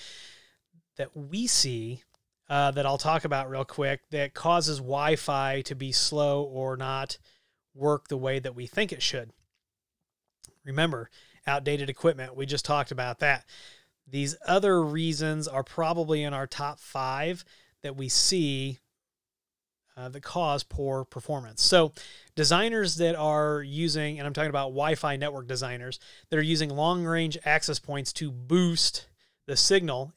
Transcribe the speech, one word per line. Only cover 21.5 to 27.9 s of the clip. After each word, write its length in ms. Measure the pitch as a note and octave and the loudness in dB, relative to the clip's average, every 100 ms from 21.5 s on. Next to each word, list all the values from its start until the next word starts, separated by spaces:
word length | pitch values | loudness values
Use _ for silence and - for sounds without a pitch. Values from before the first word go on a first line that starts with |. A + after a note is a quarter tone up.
| G#2+ | 2
So 300 | - F3+ D#3 - - - - | 6 8 6 0 -18 -20 -8
designers 640 | - D3+ F3+ A3+ A3+ F#3 E3 | 0 4 4 4 2 0 2
that 180 | E3+ | 2
are 480 | E3 D3+ D3+ D3+ D3 | 2 2 2 2 0
using, 560 | C#3 C#3+ E3 D3+ D3+ D3+ | -4 -2 0 0 -2 -4
and 80 | C#3+ | -4
I'm 60 | |
talking 180 | C#3 D#3 | -2 0
about 180 | C#3 C3+ | 0 -2
Wi-Fi 480 | C3 D3+ D#3+ D3+ C#3 | 0 0 2 0 -2
network 300 | D3 C#3 B2 | -4 -6 -6
designers, 540 | B2+ C3 B2 B2+ - - - - | -4 -4 -6 -10 -12 -14 -20 -4
that 80 | D#3+ | -2
are 40 | |
using 280 | D#3 D#3+ D3+ | 2 0 0
long-range 680 | C#3 D#3+ F3+ E3+ E3 D#3+ D3 | 0 2 2 0 0 -2 -2
access 340 | D3+ D#3 - C#3+ | 0 0 0 -4
points 340 | - | -6